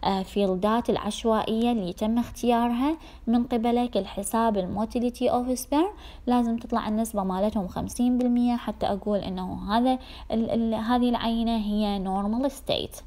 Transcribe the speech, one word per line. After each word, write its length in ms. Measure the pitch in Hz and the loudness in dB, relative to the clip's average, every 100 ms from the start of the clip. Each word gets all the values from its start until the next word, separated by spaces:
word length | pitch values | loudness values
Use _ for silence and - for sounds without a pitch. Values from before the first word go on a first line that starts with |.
آه، 180 | - 190 | 2 0
فيلدات 680 | 185 202 196 185 208 226 240 | -2 0 0 2 2 2 0
العشوائية 800 | 202 208 - 233 220 - 220 240 | -2 -2 -2 0 2 2 0 0
اللي 200 | 233 180 | 0 -4
تم 260 | - 214 233 | -4 0 0
اختيارها 760 | 240 - 240 233 240 240 277 320 - - - | -2 -2 2 2 2 2 0 -2 -8 -10 0
من 180 | 240 | 0
قبلك 520 | 240 240 233 240 240 226 | 2 0 2 2 2 -2
الحساب 600 | 190 - 202 226 226 208 | -4 -8 -4 0 2 2
ال 200 | 180 190 | -2 -4
motility 560 | 220 254 240 240 247 | -2 0 -2 0 2
of 280 | 247 247 247 | 2 0 -4
sperm، 240 | - 285 370 - - - - | 0 2 2 -2 -18 -8 0
لازم 300 | 247 233 233 | 2 2 -2
تطلع 320 | - 226 214 | -2 -2 0
النسبة 340 | 214 226 202 | -2 -2 -2
مالتهم 460 | 190 185 208 220 180 | -2 0 0 0 -4
خمسين 500 | 185 185 - 247 247 | -4 -6 0 2 4
بالمية 380 | 247 240 240 240 | 4 4 2 2
حتى 300 | 220 214 - | -2 -2 -2
أقول 320 | 196 208 202 | -2 0 -2
إنه 580 | - 185 185 180 185 220 | -2 -6 -6 -6 0 2
هذا 220 | 247 254 - - - | 4 2 -4 -16 -4
ال، 200 | 226 226 | -2 0
ال، 240 | 233 226 | 0 0
هذه 340 | 220 220 247 247 | 0 2 2 4
العينة 480 | 240 233 226 226 226 | 2 0 0 2 0
هي 480 | 208 208 208 202 | 0 0 2 0
normal 460 | 190 190 202 233 269 | 0 0 0 0 0
state. 520 | - - - 82 - | -2 -2 -2 -2 -10